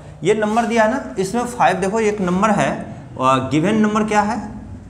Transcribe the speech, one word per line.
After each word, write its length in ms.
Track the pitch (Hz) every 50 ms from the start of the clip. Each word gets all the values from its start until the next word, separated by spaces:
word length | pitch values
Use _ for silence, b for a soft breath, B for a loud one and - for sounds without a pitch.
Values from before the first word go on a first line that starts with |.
| B B B B 147
ये 100 | 175 214
number 300 | 220 214 208 220 240 233
दिया 180 | 208 233 226 214
है 80 | 220
ना, 240 | 262 277 - - - 185
इसमें 260 | 185 - - 240 240
फ़ाइव 320 | 240 - - 160 165 190
देखो 220 | 180 190 190 214 226
एक 180 | 226 208 208 208
number 280 | 185 175 180 185 208 220
है, 180 | 196 170 135 131 - - - B B B B B B
और 220 | - 131 131 131 131 123 -
given 260 | 139 156 160 202 220
number 260 | 214 214 208 214 220 214
क्या 180 | 214 208 208
है, 160 | 202 208 240 - - - - - - - - - -